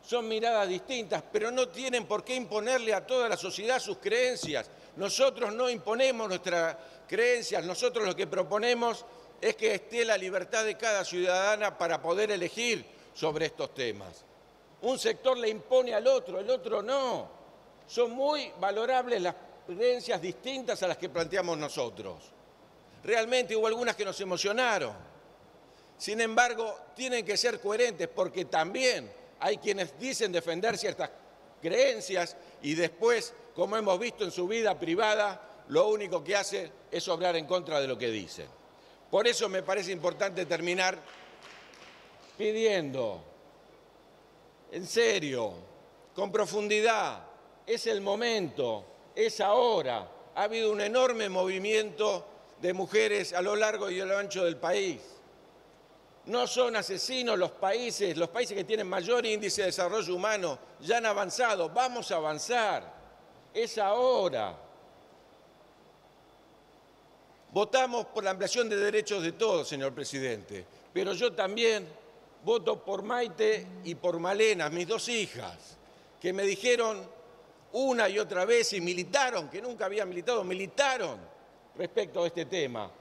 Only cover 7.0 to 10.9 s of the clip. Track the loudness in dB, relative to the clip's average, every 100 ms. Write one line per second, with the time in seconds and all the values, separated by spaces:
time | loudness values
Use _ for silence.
7 | -6 2 4 2 0 -2 -2 -2 0 0
8 | 0 0 -2 -2 0 2 2 2 0 -2
9 | -10 -20 -20 -2 -2 2 0 0 -2 -2
10 | 2 2 0 -4 -2 -2 -2 -2 0